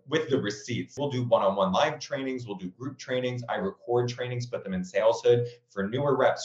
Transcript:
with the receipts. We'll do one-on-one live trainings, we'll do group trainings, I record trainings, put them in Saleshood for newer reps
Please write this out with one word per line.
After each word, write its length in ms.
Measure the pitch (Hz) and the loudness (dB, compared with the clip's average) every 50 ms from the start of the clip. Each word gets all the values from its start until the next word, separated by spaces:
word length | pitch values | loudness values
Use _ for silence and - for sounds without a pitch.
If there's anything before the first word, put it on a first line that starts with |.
| - 135 | -6 -2
with 200 | 139 156 156 - | -2 -2 0 2
the 100 | 127 107 | 0 0
receipts. 600 | 95 104 107 - - - 117 95 90 - - 127 | 0 -2 -4 -6 -6 -6 -6 -6 -6 -8 -6 -6
We'll 100 | 143 143 | -4 -2
do 140 | 135 127 123 | -2 -2 2
one-on-one 460 | 120 131 - 101 98 98 101 95 92 92 | 2 2 4 4 2 4 4 2 2 4
live 260 | 107 143 156 156 147 | 4 2 2 0 -4
trainings, 460 | - - 143 135 135 131 131 127 120 | -8 -8 -6 -6 -4 -4 -6 -6 -6
we'll 120 | 104 101 92 | -8 -8 -8
do 100 | 92 90 | -8 -10
group 300 | - - 123 135 127 - | -10 -10 -10 -12 -10 -12
trainings, 440 | - - 127 127 127 123 123 123 120 117 | -8 -4 -2 -2 0 -2 -4 -4 -6 -4
I 80 | 113 | -4
record 540 | 107 107 98 - - - - 120 120 123 120 | -2 -4 -4 -6 -8 -4 0 2 2 2 0
trainings, 340 | - - 127 123 123 120 120 | -2 -4 -6 -6 -4 -6 -6
put 180 | - 117 104 - | -6 -8 -8 -6
them 120 | 98 95 | -4 -4
in 80 | 90 90 | -4 -4
Saleshood 640 | - - 98 107 113 117 - - 120 120 120 120 - - - _ _ | -2 -2 2 4 4 4 4 6 6 6 6 4 -2 -8 -14 _ _
for 180 | _ 98 98 101 | _ -4 -4 -2
newer 280 | 117 135 143 143 131 127 | -2 0 0 2 2 4
reps 260 | 127 92 - - - | 4 4 2 2 -4